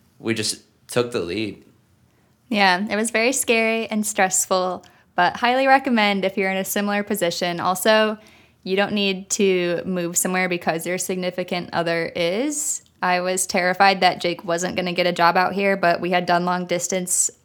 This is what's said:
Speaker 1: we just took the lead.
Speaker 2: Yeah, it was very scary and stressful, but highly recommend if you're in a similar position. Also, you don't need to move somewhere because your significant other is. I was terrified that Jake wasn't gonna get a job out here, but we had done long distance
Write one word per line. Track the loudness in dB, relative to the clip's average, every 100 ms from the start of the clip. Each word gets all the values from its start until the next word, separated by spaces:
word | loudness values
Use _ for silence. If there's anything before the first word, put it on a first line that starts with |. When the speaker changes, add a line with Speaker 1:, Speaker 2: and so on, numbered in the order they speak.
| _ _
Speaker 1:
we | -4
just | -2 -4 -6 _ _ -6
took | -2 -2
the | -2
lead. | -4 -4 -6 -10 -20 _ _ _ _ _ _ _ -4
Speaker 2:
Yeah, | 2 4 4 0
it | -2
was | 0
very | 0 0
scary | 0 2 2 2 0 -2
and | -2 -2
stressful, | 0 2 2 0 0 0 -6 -12 _ _ 0
but | 0 2
highly | 0 2 4
recommend | 4 4 2 2 2
if | 0 0
you're | -2
in | -2
a |
similar | -2 -2 -2 -2
position. | -2 -2 -2 0 -2 -2
Also, | -2 0 4 4 4 -2 -12 -20 _ _
you | -2 0
don't | 0
need | 0 0 -2 -4
to | 0 2 2 0 -2 -2
move | -4 -2 -2
somewhere | 0 0 0
because | -2 -2 -4 -4
your | -6
significant | -4 -4 -4 -6 -6 -6 -4
other | -4 -2 -2 -4 -4
is. | -2 -2 -4 -4 -6 -8 _ _
I | -2 0
was | 0 -2 -2
terrified | 0 0 4 4 6
that | 2 2
Jake | -2 -4 -4
wasn't | -4 -4 -4
gonna | -4
get | 0 0
a |
job | 2 4 4
out | 0
here, | 0 0 2
but | 2 2
we | 0
had | 0 2
done | 0 0
long | -2 -2
distance | -4 -2 -4 -2 -2 -2 -4